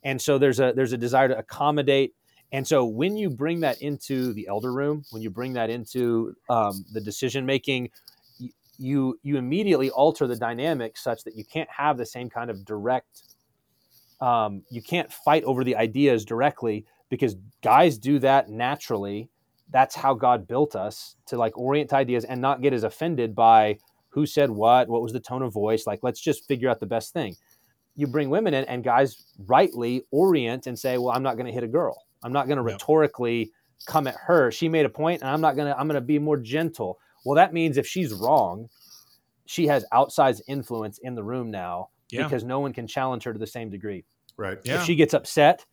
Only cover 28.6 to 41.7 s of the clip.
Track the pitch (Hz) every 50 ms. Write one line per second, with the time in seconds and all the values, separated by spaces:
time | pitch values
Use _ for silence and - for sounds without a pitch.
28.6 | 135 - 123 123 113 127 117 123 139 131 - - _ _ _ - 98 95 127 143
29.6 | 196 180 - 120 120 117 123 127 - _ - 143 180 190 180 151 123 117 120 131
30.6 | - 131 123 113 - 135 127 123 123 123 117 127 131 135 120 113 123 123 117 127
31.6 | 120 113 117 160 175 120 - - _ _ _ _ - 120 127 143 131 127 147 139
32.6 | 120 117 101 - - - 151 160 151 139 - - 123 117 120 117 113 110 _ _
33.6 | _ _ _ _ - - - 156 143 131 120 - - - 175 165 135 120 110 -
34.6 | 170 160 160 160 147 131 - - 151 165 175 165 - 135 143 156 160 151 139 139
35.6 | 147 143 143 135 139 156 151 143 123 127 151 151 147 151 151 143 120 110 127 156
36.6 | 165 165 160 - 113 90 90 _ _ _ _ _ _ 123 143 156 180 180 160 170
37.6 | 165 160 139 135 127 - - 185 180 135 107 92 101 123 151 143 110 90 87 101
38.6 | 117 117 _ _ _ _ - - _ _ _ _ _ _ _ _ _ - - -
39.6 | 170 147 147 135 101 - 113 120 139 - - - 147 135 120 101 - - 135 143
40.6 | 117 - 123 113 110 107 101 - - 127 123 117 101 104 123 131 123 113 107 95
41.6 | 90 90